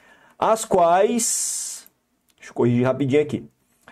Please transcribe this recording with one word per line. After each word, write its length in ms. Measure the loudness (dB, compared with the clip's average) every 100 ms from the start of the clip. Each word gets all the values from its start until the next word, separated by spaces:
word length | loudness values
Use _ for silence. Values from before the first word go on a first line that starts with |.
| _ _ _ -4
As 280 | 0 0 0
quais, 1200 | 2 4 4 2 0 -2 -4 -6 -8 -10 -14 -20 _ _ _ _ _
deixa 140 | -14
eu 40 |
corrigir 300 | -2 0 2
rapidinho 380 | 0 0 0 0
aqui, 220 | 0 -4 -10 _ _ _ _